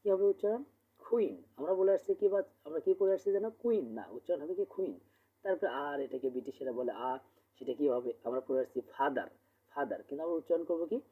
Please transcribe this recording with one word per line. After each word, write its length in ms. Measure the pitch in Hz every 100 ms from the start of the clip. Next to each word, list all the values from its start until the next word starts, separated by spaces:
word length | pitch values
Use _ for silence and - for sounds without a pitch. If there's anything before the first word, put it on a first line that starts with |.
কি 80 | 208
হবে 140 | 190
উচ্চারণ? 380 | 202 190 202 226 285 _ _ _
খুইন। 320 | - 233 196 - -
আমরা 180 | - 151
বলে 160 | 185 190
আসছি 200 | 190 -
কি 120 | 190 202
বা 120 | 196 190 _
আমরা 160 | - 160
কি 120 | 190
পড়ে 180 | 185 190
আসছি 140 | 190 202
যেন? 140 | 196 220
কুইন 360 | 220 240 220 123
না, 100 | 113 90
উচ্চারণ 300 | 104 - 175
হবে 120 | 151
কি? 100 | 180
খুইন। 300 | 196 - 185 98 _ _ _ _
তারপরে 240 | 196 185 151 127
আর, 160 | 143 143
এটাকে 280 | 135 131 131
ব্রিটিশেরা 420 | 127 131 - 131
বলে 200 | 120 123 117
আর, 160 | 127 131 - _ _
সেটা 200 | _ 127
কি 120 | 123 143
হবে? 220 | 123 123 117
আমরা 160 | 117 127
পড়ে 200 | - 131
আসছি 200 | 123 131 -
ফাদার, 380 | - 139 127 95 - _ _ _
ফাদার, 260 | - 135 -
কিন্তু 180 | - 143
আমরা 140 | 165 165
উচ্চারণ 280 | 151 170
করবো 200 | 165 170 165
কি? 120 | 233 -